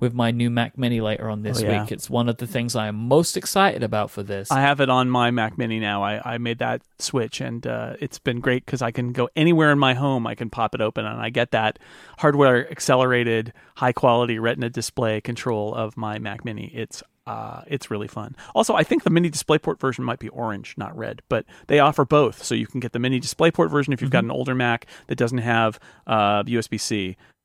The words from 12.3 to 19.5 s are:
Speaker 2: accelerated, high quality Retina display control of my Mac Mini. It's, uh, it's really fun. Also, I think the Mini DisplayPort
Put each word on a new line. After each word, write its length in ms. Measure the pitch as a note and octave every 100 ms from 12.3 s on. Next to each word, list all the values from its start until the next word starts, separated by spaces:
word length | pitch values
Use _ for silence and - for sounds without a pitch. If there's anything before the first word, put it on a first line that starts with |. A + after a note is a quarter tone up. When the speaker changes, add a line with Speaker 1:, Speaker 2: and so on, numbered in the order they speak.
| C#3+ C#3 B2 B2
Speaker 2:
accelerated, 840 | C#3 - C3 B2+ B2 A#2+ A2+ A2+ - _ -
high 160 | B2+
quality 460 | B2 C3 A#2+ A#2+ A2+
Retina 320 | A2+ C3+ A#2+
display 500 | B2 A2+ - A#2 G#2+
control 540 | - A#2 - A2 G#2
of 240 | A#2 A2 A2
my 200 | A2 G#2+
Mac 280 | A2 G#2+ A#2+
Mini. 240 | G#2+ A2
It's, 300 | A#2+ A2 - - _ -
uh, 340 | A2 A2 - -
it's 240 | C#3 -
really 180 | G#2+ G#2
fun. 260 | - G#2+ - -
Also, 200 | - A3+
I 80 | A3
think 180 | - D#4+
the 60 | -
Mini 200 | E3 F3
DisplayPort 480 | D3 -